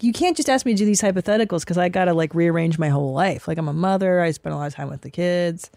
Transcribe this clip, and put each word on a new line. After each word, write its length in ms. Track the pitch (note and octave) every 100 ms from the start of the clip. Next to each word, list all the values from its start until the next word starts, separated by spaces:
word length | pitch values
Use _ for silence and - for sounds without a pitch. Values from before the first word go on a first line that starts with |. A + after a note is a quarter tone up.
you 120 | A#3
can't 240 | - F4+ D#4+
just 120 | C#4+
ask 160 | C4 B3
me 80 |
to 40 | G3
do 80 | G#3
these 160 | G3+
hypotheticals 640 | G3+ F#3+ G#3 G#3+ G#3+ E3+ -
'cause 120 | F3
I 100 | F3+
gotta, 240 | F#3 F3+
like, 220 | E3 D#3+ E3
rearrange 420 | E3+ E3 E3 D#3+
my 120 | D3+
whole 220 | C#3 C#3
life. 340 | C#3 F#3+ B2 -
Like, 100 | D#3+
I'm 100 | D3+
a 60 |
mother. 480 | D#3 F#3+ F#3+ F#3+ F3+
I 80 | E3
spend 220 | D3+ D#3+
a 40 | D3+
lot 100 | D3
of 80 | C#3+
time 140 | C#3
with 120 | C#3
the 80 | C3+
kids. 600 | E3+ F3 F3 F3 E3+ -